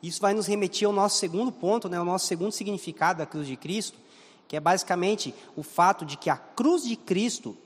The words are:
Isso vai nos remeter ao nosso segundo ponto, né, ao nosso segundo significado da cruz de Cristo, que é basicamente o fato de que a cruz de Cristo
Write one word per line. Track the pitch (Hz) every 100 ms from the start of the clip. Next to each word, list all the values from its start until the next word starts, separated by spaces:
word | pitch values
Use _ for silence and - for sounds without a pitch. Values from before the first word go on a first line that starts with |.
Isso | 175 -
vai | 202
nos | 214 196
remeter | 208 190 - 208
ao |
nosso | 202 202 -
segundo | 180 170 254
ponto, | - 175 226 196
né, | 175
ao |
nosso | 175 180 -
segundo | 170 196
significado | 208 202 196 - - 165 175
da | 151
cruz | 156 143
de | 131
Cristo, | 151 202 - - - - - - _
que |
é | 151
basicamente | 156 185 - 175 180 214 139 - - -
o |
fato | 147 - 180 196
de | 156 143
que | 175
a | 139
cruz | - - 254 349
de | 240 226
Cristo | - 180 226 - 117 101